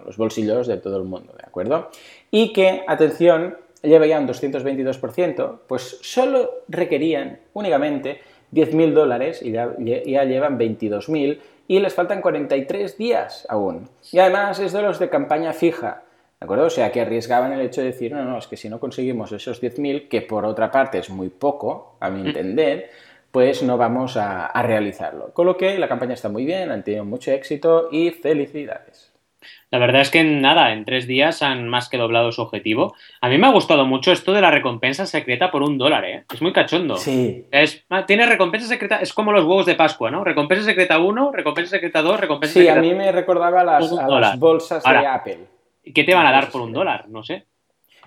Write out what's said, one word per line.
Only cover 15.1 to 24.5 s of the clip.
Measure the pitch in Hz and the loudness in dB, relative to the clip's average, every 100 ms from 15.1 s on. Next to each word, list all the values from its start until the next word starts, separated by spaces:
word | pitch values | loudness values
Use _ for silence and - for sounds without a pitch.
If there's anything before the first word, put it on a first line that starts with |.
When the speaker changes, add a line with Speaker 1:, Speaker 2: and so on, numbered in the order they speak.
Speaker 1:
campaña | 147 143 151 165 | -2 0 -2 -2
fija, | 151 170 165 107 - - _ _ - | 0 0 0 -6 -10 -16 _ _ -14
¿de | |
acuerdo? | - 104 165 | -4 0 0
O | |
sea, | - - | 2 0
que | 120 | 0
arriesgaban | 110 113 113 123 131 | -2 -2 0 0 0
el | 135 | -2
hecho | 127 - | -4 -4
de | 127 | -6
decir, | 123 120 | -4 -8
"No, | 143 | -6
no, | 127 120 | -8 -8
es | - | -10
que | 104 | -14
si | 107 | -12
no | 113 | -10
conseguimos | 135 - 127 120 101 | -10 -6 -6 -6 -8
esos | 104 131 113 | -10 -10 -8
diez | 123 147 | -8 -6
mil, | 143 143 - | -4 -6 -4
que | 117 | -6
por | - 107 | -4 -4
otra | 107 107 110 | -4 -2 0
parte | 135 131 92 | 0 0 -2
es | 90 | -6
muy | 95 92 | -10 -10
poco, | - 143 - 113 151 - - | -4 -4 -2 -6 -8 -12 -8
a | 95 | -8
mi | 95 | -6
Speaker 2:
Mm. | 95 | -6
Speaker 1:
entender, | - 90 127 151 - - - - _ _ | -6 -4 0 0 -2 -8 -20 -20 _ _
pues | 131 127 135 | 2 2 2
no | 127 123 | 0 0
vamos | 117 123 131 117 | 0 0 -4 -4
a, | 101 92 | -4 -4
a | 82 | -6